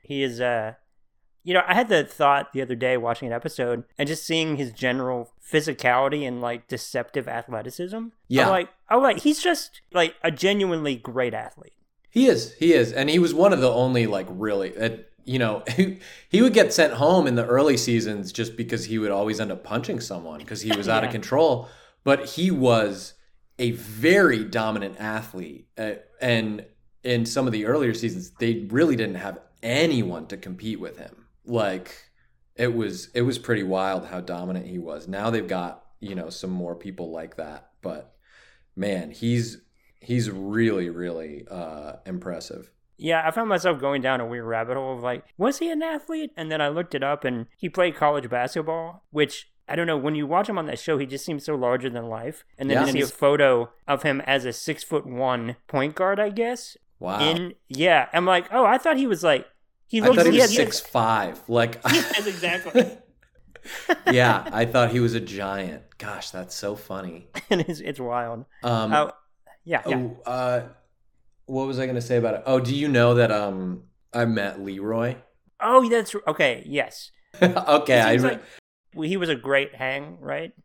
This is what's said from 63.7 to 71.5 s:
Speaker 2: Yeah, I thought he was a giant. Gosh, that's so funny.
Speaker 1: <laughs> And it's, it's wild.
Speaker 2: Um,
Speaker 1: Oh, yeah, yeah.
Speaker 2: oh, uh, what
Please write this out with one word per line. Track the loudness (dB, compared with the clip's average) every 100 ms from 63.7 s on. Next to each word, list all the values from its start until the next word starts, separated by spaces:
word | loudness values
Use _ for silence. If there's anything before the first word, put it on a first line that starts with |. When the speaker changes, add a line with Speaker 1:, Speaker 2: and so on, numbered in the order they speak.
| -14 -4 -2 2
Speaker 2:
Yeah, | 4 6 4 0
I | -2 2
thought | 4 2
he | 4
was | 2
a | 0
giant. | -6 -8 -6 -6 -6 -10 -18 _
Gosh, | -12 -12 -12
that's | -12 -12 -10
so | -8 -10
funny. | -10 -12 -12 -14 -16 -16
Speaker 1:
<laughs> | -2
And | -2
it's, | -2 -6
it's | -10 -8
wild. | -6 -6 -6 -10 -14 _
Speaker 2:
Um, | -2 0 2
Speaker 1:
Oh, | 0 0 -4 _ _ _ _
yeah, | -4 -4 -2
yeah. | -4
Speaker 2:
oh, | -4 -8 -8
uh, | -4 0 -2 -4 -18 _ _ _ _ _ _
what | -8